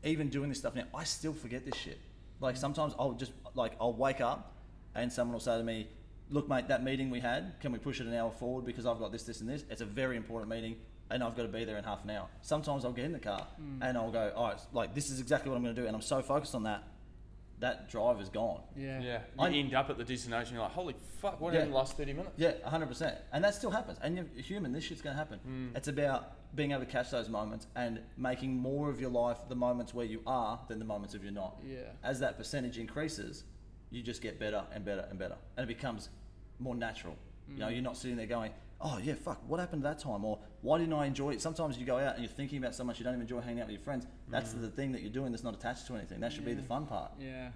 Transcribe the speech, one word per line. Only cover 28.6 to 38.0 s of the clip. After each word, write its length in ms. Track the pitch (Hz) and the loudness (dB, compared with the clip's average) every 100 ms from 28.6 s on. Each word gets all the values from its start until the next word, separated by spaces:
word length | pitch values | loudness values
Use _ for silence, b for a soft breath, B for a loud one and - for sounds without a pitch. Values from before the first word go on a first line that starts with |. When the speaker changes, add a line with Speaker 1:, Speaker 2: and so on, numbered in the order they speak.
| 127 143 147 | 2 2 2
Speaker 1:
of 100 | 123 | 2
your 100 | 127 | 2
life 260 | 120 120 117 - | 4 4 2 -2
the 80 | 127 | 2
moments 380 | 123 123 117 | 4 4 0
where 120 | 120 117 | -2 -2
you 160 | 110 117 | -2 0
are 320 | 131 107 120 - | 2 2 0 -4
than 100 | 110 | -6
the 80 | 110 | -2
moments 300 | 104 101 107 | -2 -4 -6
of 80 | |
you're 80 | 101 | -6
not. 260 | 101 92 - 123 | -4 -4 -6 -8
Speaker 2:
Yeah. 260 | 131 127 - | -8 -8 -6
Speaker 1:
As 160 | 120 131 | -2 2
that 180 | 131 - | 2 0
percentage 400 | 110 143 123 117 | -2 0 0 -2
increases, 640 | 113 - 156 - 110 - - - - - - | -4 -2 -2 -2 -6 -8 -12 -16 -16 -18 -10
you 120 | 120 | -8
just 180 | 117 113 | -6 -4
get 180 | 113 - | -4 -2
better 260 | 107 104 95 | 0 0 -2
and 100 | 107 | -4
better 240 | 98 98 - | -2 -2 -2
and 80 | 95 | -4
better. 200 | 92 95 - - | -4 -4 -10 -6
And 80 | |
it 100 | 127 | -4
becomes 360 | 110 135 110 - - - - - - | -2 -2 -2 -8 -12 -14 -14 -16 -6
more 160 | 127 120 | -2 0
natural. 400 | 113 107 85 78 - - - | -2 -4 -8 -10 -12 -16 -12
You 120 | 139 | -4
know, 80 | 107 | -2
Speaker 2:
Mm. 60 | |
Speaker 1:
you're 80 | 120 | 0
not 160 | 127 | 0
sitting 200 | 123 | -2